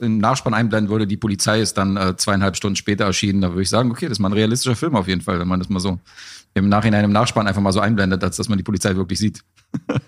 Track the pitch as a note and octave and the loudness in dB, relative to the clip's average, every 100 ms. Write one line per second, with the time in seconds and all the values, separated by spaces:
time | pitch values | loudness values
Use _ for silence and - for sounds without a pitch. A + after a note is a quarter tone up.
0 | A#2+ A2 G#2+ C3 - G#2+ A#2 A2 G#2 G#2+ | -2 2 2 0 0 0 2 0 0 0
1 | G#2 G2+ G#2+ G2 - A2 G#2 - G2 G2+ | 0 -2 -2 -2 0 0 0 0 0 2
2 | F#2 F2+ - G2 G2 F2 G#2 F#2+ - G2+ | 0 -2 0 2 2 0 -4 -4 -2 0
3 | G#2 F#2 G#2 G2 F#2 F2 F#2+ G#2+ B2 A2+ | 0 0 0 2 0 0 0 2 0 -2
4 | E3+ G#2+ G2 G#2 A2 B2 B2+ A2+ D#3+ A#2 | -4 -2 0 2 2 0 0 0 0 0
5 | F#2 F#2 E2+ F2+ F2 F#2 F2+ G2 F#2+ F2+ | 0 -2 -2 -2 0 -2 -2 -2 -2 -4
6 | - - - - - - G2 G2+ A2 G#2 | -8 -20 -20 -20 -6 0 2 4 4 2
7 | G#2 G#2+ A#2+ - G#2 F#2+ G2 F#2 G#2 A2 | 4 2 2 0 0 2 2 2 2 2
8 | F#2+ F#2+ F#2 - - G2+ F2+ F#2+ G#2 F#2+ | 2 0 -2 -4 -2 -2 -2 -2 0 -2
9 | F2+ F#2+ G#2+ - _ _ _ - - D3 | -2 -2 -4 -4 _ _ _ -10 -4 -6